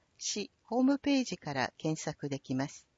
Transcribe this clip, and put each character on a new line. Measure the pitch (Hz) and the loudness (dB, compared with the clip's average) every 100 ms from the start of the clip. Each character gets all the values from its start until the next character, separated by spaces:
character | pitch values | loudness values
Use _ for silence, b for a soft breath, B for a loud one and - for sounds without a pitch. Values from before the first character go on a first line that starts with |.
| _ _ | _ _
市 | - 214 - _ | -6 -4 -6 _
ホ | _ 240 | _ 2
ー | |
ム | 262 277 | 4 4
ペ | 285 277 | 4 2
ー | |
ジ | 247 180 | 2 -4
か | 156 | -4
ら | 135 117 - | -2 -2 -2
検 | 156 156 | -2 -2
索 | - - 143 | -4 -6 -4
で | 135 | -4
き | - | -2
ま | 131 143 | -2 -2
す。 | - - | -6 -20